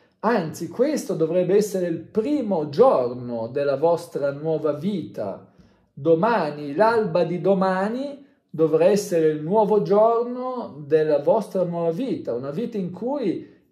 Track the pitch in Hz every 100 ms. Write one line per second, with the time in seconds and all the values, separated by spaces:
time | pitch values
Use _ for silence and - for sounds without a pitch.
0 | _ _ 214 233 160 - 170 - 269 262
1 | - 165 156 180 170 202 202 190 175 165
2 | - 208 226 294 220 185 151 139 262 175
3 | 123 123 123 117 113 135 143 135 160 165
4 | 160 151 139 143 156 156 151 143 170 202
5 | - - 104 92 92 _ _ _ _ -
6 | 143 165 214 226 156 147 147 147 214 233
7 | 202 170 165 175 165 190 190 185 196 240
8 | 285 277 - _ _ 147 160 156 175 202
9 | - 170 156 151 151 214 202 208 165 202
10 | 220 226 240 247 254 254 - 139 143 156
11 | 156 147 156 220 208 196 170 170 170 165
12 | 262 160 - 120 135 156 226 214 175 -
13 | 233 285 214 135 - _ _